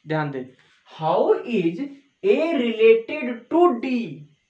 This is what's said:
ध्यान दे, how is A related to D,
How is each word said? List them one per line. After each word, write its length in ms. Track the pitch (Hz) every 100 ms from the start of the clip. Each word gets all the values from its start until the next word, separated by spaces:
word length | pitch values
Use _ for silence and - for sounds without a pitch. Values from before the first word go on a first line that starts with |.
| 151
ध्यान 240 | 156 147
दे, 140 | 135 127 _ _ _ _
how 440 | - 160 196 330 - 240
is 300 | 214 170 202 285 - _ _
A 140 | 190 262 320
related 800 | 285 233 214 226 226 - 302 247 226 -
to 180 | 339 349 233
D, 100 | 262 247 185 131 - _